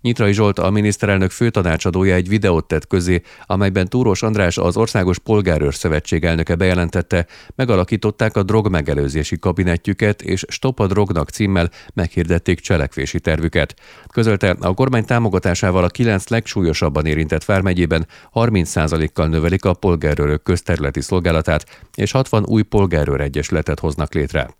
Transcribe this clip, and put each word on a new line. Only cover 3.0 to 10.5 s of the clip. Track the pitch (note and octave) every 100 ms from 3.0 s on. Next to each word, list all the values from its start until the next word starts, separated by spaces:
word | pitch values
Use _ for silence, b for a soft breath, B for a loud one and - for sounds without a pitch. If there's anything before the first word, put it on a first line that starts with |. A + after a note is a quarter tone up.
| F2 F2 B B B
amelyben | F#2 G2 F#2+ F#2
Túrós | B2+ B2 F#2
András | A2+ G#2+ F2+ -
az | F2 F2
Országos | A2 A2 F#2 F2
Polgárőr | - G#2+ F#2 D#2 D2
Szövetség | C#2 F2 D2+ - E2+
elnöke | E2+ E2 E2
bejelentette, | F2 F#2 F2+ E2+ F2+ E2+ F2+ E2 B B
megalakították | - B2+ G2 F2+ A2 G#2+ - A2 G#2+
a |
drogmegelőzési | F#2+ G#2+ G#2 F2 D2 C#2+ C#2 D2 D2 E2+
kabinetjüket, | G2 F2+ F2+ E2+ - G2 G#2+ G#2
és | - F#2
Stop | -